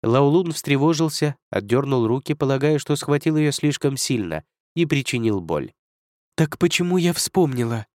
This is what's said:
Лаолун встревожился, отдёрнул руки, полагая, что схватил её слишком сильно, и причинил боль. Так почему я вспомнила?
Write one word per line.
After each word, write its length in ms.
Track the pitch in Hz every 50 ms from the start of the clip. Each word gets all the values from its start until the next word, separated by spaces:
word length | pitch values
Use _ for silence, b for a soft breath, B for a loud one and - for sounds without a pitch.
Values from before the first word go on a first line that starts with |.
Лаолун 500 | - 110 117 131 143 143 147 175 185 170
встревожился, 840 | 156 - - - 143 135 143 165 165 151 165 156 147 - 151 147 139 _ _ _
отдёрнул 560 | - 98 101 101 117 131 139 135 135 127 117
руки, 280 | 110 117 135 - - 151
полагая, 440 | 151 151 135 135 135 139 147 156 147
что 160 | - - 147
схватил 400 | 143 - - 143 147 - 165 156
её 140 | 156 151 147
слишком 440 | 139 - - 151 139 - - 143 139
сильно, 480 | 127 - - 139 113 101 85 80 78 - _ _ _ _ _ _
и 120 | 165 170
причинил 540 | 151 156 139 131 - - 123 113 113 104 98
боль. 320 | 87 80 82 76 65 53 _ _ _ _ _ _ _ _ _ _ _ _ _
Так 220 | - 160 151 - -
почему 400 | - 175 - - 175 175 180 185
я 140 | 170 175
вспомнила? 760 | 175 - - - _ 190 180 151 131 120 120 117 117 113 110 _ _